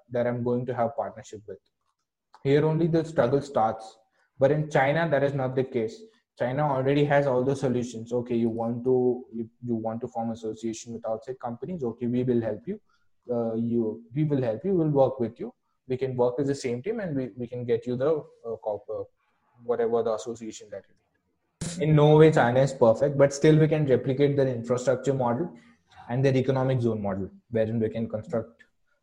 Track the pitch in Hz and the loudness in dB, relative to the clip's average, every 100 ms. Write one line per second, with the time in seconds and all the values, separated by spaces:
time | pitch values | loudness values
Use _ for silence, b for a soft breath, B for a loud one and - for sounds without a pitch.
0 | - 123 120 123 120 123 127 123 113 - | -8 -4 -2 -2 -2 -2 -2 -2 -2 -4
1 | 98 107 - 107 104 92 _ _ _ _ | -8 -10 -18 -18 -16 -18 _ _ _ _
2 | _ _ _ - 139 147 156 156 165 165 | _ _ _ -6 2 4 4 2 2 0
3 | 151 - 120 139 - 123 110 110 - - | 0 0 2 2 0 0 0 -2 -12 -20
4 | _ _ _ - 135 151 151 147 139 151 | _ _ _ 0 2 2 0 2 2 2
5 | 165 139 139 139 127 131 127 120 110 - | 2 2 0 0 -2 -2 -2 -2 -4 -6
6 | - b b - 123 135 151 131 131 143 | -20 b b -6 -4 0 -2 0 2 2
7 | 143 143 143 127 127 139 135 123 120 113 | 4 4 4 2 0 0 0 -2 -4 -8
8 | 113 123 120 117 117 113 117 120 127 127 | -6 -4 -2 0 0 -2 -4 -2 0 2
9 | 123 120 - 117 113 _ 120 113 110 117 | 2 0 -6 -12 -12 _ -6 -4 -4 -8
10 | 120 117 117 110 110 107 113 110 120 113 | -8 -6 -6 -6 -8 -6 -8 -8 -12 -10
11 | 113 110 - 127 123 117 180 180 117 110 | -8 -8 -8 -10 -10 -10 -10 -6 -6 -4
12 | 120 123 127 120 110 107 - 208 _ _ | -2 -2 0 0 -2 -6 -10 -12 _ _
13 | _ _ - 120 113 110 117 117 110 - | _ _ -6 -4 -2 -2 -2 -2 -2 -6
14 | - 143 151 135 120 107 190 180 156 139 | -8 -2 0 0 -2 -4 -2 0 2 2
15 | 131 - 110 - 226 _ _ _ - 127 | 2 0 -6 -6 -14 _ _ _ -8 -6
16 | 131 123 123 123 139 139 123 120 190 233 | -4 0 0 0 -4 -4 -4 -6 -6 -6
17 | 185 139 127 123 120 123 120 113 123 123 | -4 -6 -6 -8 -10 -8 -2 -2 -2 -2
18 | 143 151 147 _ 117 110 107 104 - 104 | 0 -2 -4 _ -12 -8 -6 -6 -8 -10
19 | 98 _ _ _ _ 120 120 117 113 117 | -10 _ _ _ _ _ -4 -2 0 0
20 | 113 107 123 117 110 - 107 98 _ _ | 0 -4 -6 -10 -12 -14 -16 -16 _ _
21 | _ _ _ _ _ - - - 147 151 | _ _ _ _ _ -12 -10 -2 4 6
22 | 151 151 156 156 120 123 143 - 117 110 | 8 10 8 8 4 4 2 4 4 4
23 | 143 143 139 - 156 156 156 156 139 120 | 2 4 2 6 4 6 4 2 2 2
24 | 143 131 143 139 131 120 113 120 - 123 | 2 2 2 2 0 -2 -2 -2 0 0
25 | 143 135 120 123 175 B B B _ - | 0 0 0 0 -4 B B B _ -20
26 | - 123 135 131 123 131 131 123 117 107 | -6 0 2 2 0 0 0 0 0 -2
27 | 98 95 92 - - 113 110 117 107 113 | -4 -6 -8 -12 -6 -2 0 0 -2 -4
28 | 113 110 - 117 - _ _ _ _ _ | -6 -8 -6 -6 -6 _ _ _ _ _